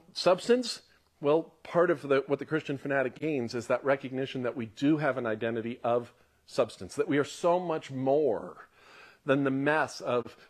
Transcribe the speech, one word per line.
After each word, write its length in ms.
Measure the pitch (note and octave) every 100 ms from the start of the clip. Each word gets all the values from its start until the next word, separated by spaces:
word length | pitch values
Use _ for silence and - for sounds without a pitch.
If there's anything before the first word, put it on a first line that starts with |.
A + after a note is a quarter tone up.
| -
substance? 680 | - F3 F3+ - B3 A#3+ - - _ _ _
Well, 320 | C#3+ D#3+ D#3 _
part 280 | - F3 F3
of 100 | D3+
the, 220 | C#3 C#3 C#3
what 120 | C#3
the 60 | C3+
Christian 320 | D#3 - C#3
fanatic 420 | D3 C#3 B2+ -
gains 340 | D3+ D3 A#2
is 140 | B2 A2+
that 160 | B2+
recognition 600 | C#3+ C3+ C3 C3 C3+ C3+
that 120 | B2 B2+
we 120 | A2+
do 320 | - C#3 D#3
have 180 | D3+ B2+
an 80 | A#2+
identity 560 | A2 A2+ A2+ A2+ B2
of 300 | A#2+ A#2+ A#2 _ _ _ _
substance, 500 | - A2+ - F#2 -
that 140 | D3
we 80 | C#3+
are 80 | C#3
so 340 | - F3 F3
much 320 | F3+ D#3 -
more 800 | C3+ C3+ C#3+ D3 F#2+ D#2+ D#2 - _ - - - _ D3
than 180 | C#3
the 80 | C#3
mess 480 | C3+ C#3+ D#3 C#3 -
of 380 | - B2 A#2 - -